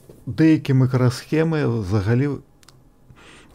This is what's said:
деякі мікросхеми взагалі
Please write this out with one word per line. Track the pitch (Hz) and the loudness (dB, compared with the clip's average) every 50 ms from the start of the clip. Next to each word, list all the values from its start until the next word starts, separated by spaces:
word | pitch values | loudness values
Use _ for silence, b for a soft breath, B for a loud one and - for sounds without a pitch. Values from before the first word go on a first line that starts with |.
| - - - - - | -20 -20 -20 -18 -14
деякі | - 101 - 160 160 156 151 160 - 131 | -8 -2 2 4 4 4 2 2 0 2
мікросхеми | 131 131 127 131 120 127 120 123 - - - 156 156 160 165 160 151 139 127 117 113 | 2 2 2 2 2 0 0 0 -2 -6 -4 -2 -2 0 0 0 -2 -2 -2 -2 -4
взагалі | 104 87 104 110 92 104 120 127 139 147 135 - - _ _ _ _ - - _ _ _ _ _ _ - - B B B B B B B B | -4 -2 -2 -2 0 0 0 0 0 -2 -4 -8 -12 _ _ _ _ -20 -20 _ _ _ _ _ _ -20 -20 B B B B B B B B